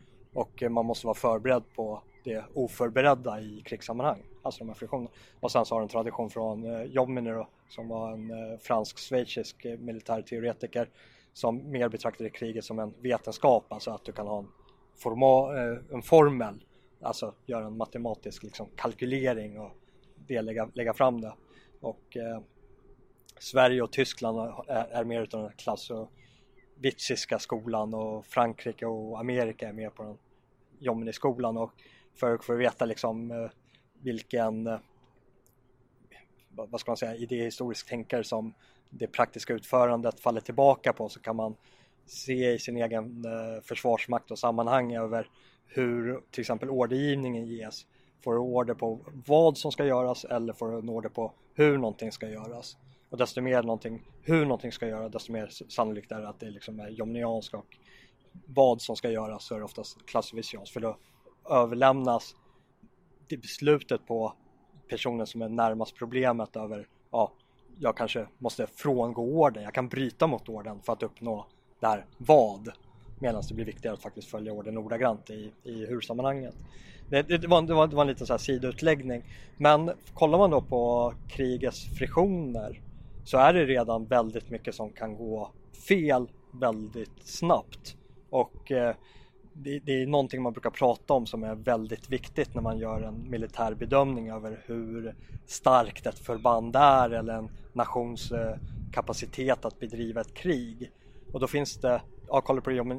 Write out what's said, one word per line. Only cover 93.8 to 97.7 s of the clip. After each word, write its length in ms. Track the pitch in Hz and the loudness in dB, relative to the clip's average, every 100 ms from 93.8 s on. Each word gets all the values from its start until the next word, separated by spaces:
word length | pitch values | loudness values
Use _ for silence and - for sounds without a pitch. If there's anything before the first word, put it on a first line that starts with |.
| 117 139 139 123 113 | 2 4 4 0 -6
över 320 | 110 110 110 - | -8 -10 -12 -8
hur 480 | 117 113 113 113 110 - - - | -8 -6 -8 -10 -12 -14 -16 -12
starkt 600 | - - 127 110 - 120 | 0 8 8 6 0 -8
ett 120 | - | -6
förband 580 | - 113 120 117 117 123 | -6 2 4 4 4 8
är 340 | 143 135 120 | 10 10 6
eller 240 | 113 113 | 2 -4
en 160 | 113 110 - - | -6 -8 -12 -6